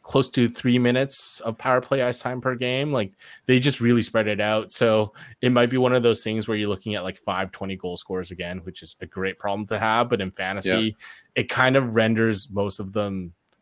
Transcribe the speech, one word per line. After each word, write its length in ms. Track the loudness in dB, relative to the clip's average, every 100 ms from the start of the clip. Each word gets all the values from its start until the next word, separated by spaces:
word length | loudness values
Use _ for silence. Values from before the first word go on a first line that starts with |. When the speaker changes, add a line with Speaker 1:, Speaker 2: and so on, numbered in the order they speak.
Speaker 1:
close 260 | 0 0 2
to 180 | 2 0
three 320 | 2 2 4
minutes 600 | 4 2 0 -4 -6 -6
of 160 | -8 -4
power 240 | 0 0
play 200 | 2 0
ice 180 | 0 -2
time 200 | -6 -4
per 160 | -4 -4
game. 380 | -2 -2 -2
Like, 180 | -2 -4 -8 -20 -8 2
they 140 | 4
just 220 | 4 2
really 200 | 4 4
spread 260 | 2 0 0
it 120 | 0
out. 320 | 0 0 -2
So 420 | 2 4 4 2 -6 -20 -2
it 100 | 2
might 180 | 4 4
be 80 | 4
one 160 | 4
of 80 | 4
those 200 | 4 2
things 240 | 0 -2 -2
where 80 | -2
you're 140 | -2
looking 260 | -4 -4 -6
at, 80 |
like, 140 | -6 -8
five 340 | -6 -4 -4
twenty 240 | -8 -10 -8
goal 200 | -6 -8
scorers 340 | -6 -6 -6
again, 280 | -10 -8 -10
which 180 | -12 -12
is 140 | -12 -12
a 40 | -12
great 340 | -6 -6 -4
problem 260 | -6 -4 -4
to 120 | -2
have. 280 | 0 0 2
But 120 | 0
in 80 | -2
fantasy, 380 | -6 -6 -4 0
Speaker 2:
Yeah. 220 | 0 0 -6 -18 -20 _ -6
Speaker 1:
it 140 | -4
kind 260 | 2 4 4
of 180 | 2 2
renders 540 | 2 4 2 0 -2
most 280 | -2 -2 -4
of 140 | -4
them 400 | -4 -4 -6 -10 -14 _ _